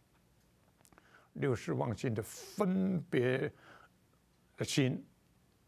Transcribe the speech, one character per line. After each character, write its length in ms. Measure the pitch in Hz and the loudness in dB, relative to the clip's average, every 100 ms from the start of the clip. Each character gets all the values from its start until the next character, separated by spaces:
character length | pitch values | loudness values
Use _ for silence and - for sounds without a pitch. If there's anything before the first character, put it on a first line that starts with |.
| _ _ _ _ _ _ _ _ - - - - - | _ _ _ _ _ _ _ _ -20 -20 -20 -20 -14
六 220 | - 139 117 | -4 0 0
识 160 | - | -2
妄 240 | 131 139 101 | -2 0 0
心 180 | 135 | -2
的 80 | 110 | -2
分 760 | - - - - 196 190 190 175 | -4 -10 -8 0 2 2 2 0
别 460 | - 135 123 131 151 - - - - _ _ _ _ _ _ | 0 2 2 2 -2 -6 -20 -20 -20 _ _ _ _ _ _
的 80 | - | -6
心 400 | - - 127 180 - _ _ _ _ _ | 0 2 2 0 -8 _ _ _ _ _